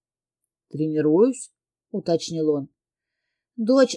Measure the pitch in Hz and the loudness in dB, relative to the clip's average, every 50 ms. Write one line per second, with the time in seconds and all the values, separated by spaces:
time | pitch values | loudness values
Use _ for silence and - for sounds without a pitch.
0 | _ _ _ _ _ _ _ _ _ _ _ _ _ _ - 139 156 156 151 151 | _ _ _ _ _ _ _ _ _ _ _ _ _ _ -8 -6 -4 -2 -2 0
1 | 147 151 151 180 226 269 254 - - - _ _ _ _ _ _ _ _ - 202 | 2 2 4 4 4 2 2 -2 -10 -20 _ _ _ _ _ _ _ _ -10 -8
2 | - 175 165 160 - - 170 160 156 156 147 143 139 - _ _ _ _ _ _ | -4 -2 -4 -4 -4 -6 -6 -4 -2 -2 -2 -2 -4 -10 _ _ _ _ _ _
3 | _ _ _ _ _ _ _ _ _ _ _ 240 226 208 262 269 262 247 - | _ _ _ _ _ _ _ _ _ _ _ -6 -2 2 4 4 4 2 0